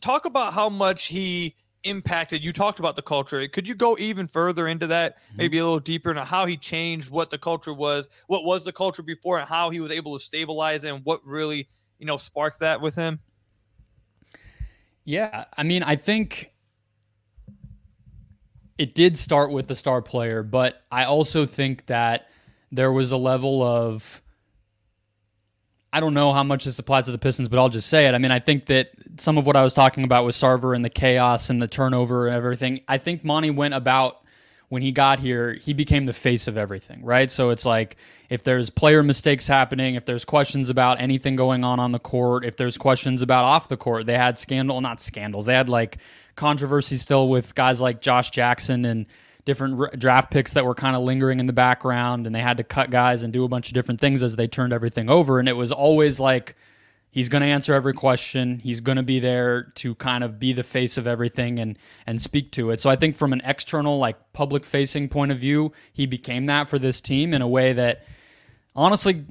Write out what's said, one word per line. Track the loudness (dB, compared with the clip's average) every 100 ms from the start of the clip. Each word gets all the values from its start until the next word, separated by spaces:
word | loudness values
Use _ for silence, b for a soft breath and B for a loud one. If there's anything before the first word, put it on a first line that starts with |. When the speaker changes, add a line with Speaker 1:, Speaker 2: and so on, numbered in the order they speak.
Speaker 1:
talk | -2 -2
about | 0 -4 -4
how | -2 -2
much | 0 -2 -2 -6
he | -6 -4 -4 -6 -10 _ _
impacted. | -8 -6 -4 -4 -4 -6
You | -6
talked | -2 -2 -2
about | -6 -6
the |
culture. | -4 -4 -4 -6 -6
Could | -8 -8
you |
go | -2 0 0
even | -4 -6 -6
further | -2 -2 -2 -4
into | -4 -2
that, | -2 -2 -6
Speaker 2:
Mm-hmm. | _ -6
Speaker 1:
maybe | -2 0
a |
little | 0 -2
deeper | -4 -6 -4
into | -6
how | -4 -2 -2
he | -4
changed | -8 -8 -6 -8 -8
what | -6 -6
the | -6
culture | -6 -6 -6
was, | -6 -4 -4 -6 b b
what | -4
was | -2 -2
the | -4
culture | -6 -6 -6
before, | -12 -12 -4 -4
and | -4
how | -4 -4
he | -4
was | -8
able | -8 -8 -12
to |
stabilize | -10 -8 -8 -4 -4 -4
it, | -6
and | -10
what | -6 -6 -6
really, | -8 -6 -8 -10 _ _ _
you | -8
know, | -8
sparked | -8 -6 -6 -2
that | -2 -2
with | -4
him? | -6 -6 -6 _ _ _ _ _ _ _ _ _ _ _ b b b b b b b
Speaker 2:
Yeah, | -8 -6 -6 -8 -14 -6
I |
mean, | -2 0
I | 0 -2
think | 0 -2 -2 -8 -18 _ _ _ _ _ _ _ _ _ -20 -20 -20 -20 _ _ _ -20 -20 _ _ _ _ -8
it | -6
did | 4 4 4
start | 0 2 2
with | -2 -6
the | -6
star | -2 -2
player, | -2 -4 -4 -4
but | -2 0 0 -2 -6
I | -2
also | 2 2 2 0
think | -2 -2 -4 -4 -4
that | -2 0 -2 -6 b b b b
there | -2 0
was | 2 0
a | 0
level | 0 0 0 0
of, | 2 0 0 -6 -12 -20 _ _ _ _ _ _ _ _ _ _ _ _ _ _ _ _ -6
I | -2
don't | 0
know | 2 2
how | 2
much | 0 0
this | -4 -8
applies | 0 0
to | 2
the | -2
Pistons, | -2 -2 0
but | 4
I'll | 4
just | 2 2
say | 4 6
it. |
I | 6
mean, | 4
I | 2
think | 2 0 2
that | 2 2 _ -20 -6
some | 0 2
of | 4
what |
I | 6
was | 6
talking | 6 6 6
about | 2 4
with | 2
Sarver | 2 4 4 2
and | -2
the | -2
chaos | 0 2 4 4 2 0
and | -2
the | -2
turnover | 0 0 2 0 0 0
and |
everything, | -2 -2 -4 -4 -4 -2
I | -4
think | -2 -6
Monty | -2 0 0
went | 0 -2
about, | -2 0 2 2 -2 _ b b b b
when | -6
he | -2
got | 2 4 4
here, | 0 -2 -2
he | -4 -6
became | -2 2 2 2
the |
face | -2 0 0 0
of | -4
everything, | -4 -6 -14 -14
right? | 0 2 2
So | 2 0
it's | 0
like, | 0 0 0 -8 b b b
if | -6
there's | 0 0 0
player | 2 6 8
mistakes | 6 4 2 0 2
happening, | 2 2 0 -2
if | -4
there's | -4 -6
questions | 0 2 2 0 -2
about | 2 4 2
anything | 0 0 0 0
going | 2 2
on | 0 0
on | 0
the | -2
court, | -4 -2 0 0
if | -2 -4
there's | -4 0
questions | 2 2 0 -2
about | 2 4
off | 6 4 2
the | -8
court, | -4 -4 0
they | 2
had | 2 0
scandal, | -4 -4 -2 -4
not | -6 -8
scandals, | -12 -10 -8 -6 0
they |
had, | 2 2
like, | 0 -2 -6 B B B
controversy | -4 0 0 0 0 0 -4
still | 0 2 4
with | 2 0
guys | 0 2 2
like | 0 -2
Josh | 2 2 2
Jackson | 0 0 0 -2 -2
and | -2 -2 -6 b b b
different | -6 -4 -2 -2
r-, | -4 0
draft | 4 6 4
picks | 0 0
that | 0
were | 0
kinda | 0 0 0
lingering | 0 0 2 2
in | 0
the |
background, | 4 4 4 0 -2 -2 -2 -4
and |
they | -2
had | -2 -2
to |
cut | -2 -2 2
guys | 4 4 2
and | -2
do | -2
a | -2
bunch | -2 -4
of |
different | -4 -2 0
things | 2 2
as | 0
they | 0 -4
turned | -2 -2
everything | 0 -2 -2 2
over. | 4 6 4
And | 2
it | 0
was | -2
always | 2 4 6 4 4
like, | 2 2 0 -20 b b b b b
he's | -4 0
gonna | 2
answer | 2 0 2
every | 2 2
question. | 0 2 0 -2 -4 -4 -4
He's | -6 -6
gonna | -2 -2
be | 0 0
there | 0 0 0 -2 -4 -10
to | -8
kind | -6 -4 -2
of | -4 -4
be | -2
the | -2
face | -2 -2 -2 -2
of | -4
everything | -2 -4 -2 -4 -4
and, | -6 -8 b b b
and | -6
speak | -4 -4 -4
to | -4 -2
it. | 0
So | 2
I | 2
think | 2
from | 0 0
an | -2
external, | -2 -6 -4 -4 -2 0
like, | -2 -4 _
public-facing | -6 -2 -4 -2 -2 -2 -2 -4
point | -2 -2
of | -2
view, | 0 0 0 b b
he | -6 -4
became | -4 -6 -4 0
that | 0 0
for | -2
this | -2 -4
team | -2 -2 0
in | 0
a | 0
way | 2 4
that | 4 0 0 b b b b b b b
honestly | 2 2 4 2 0 -4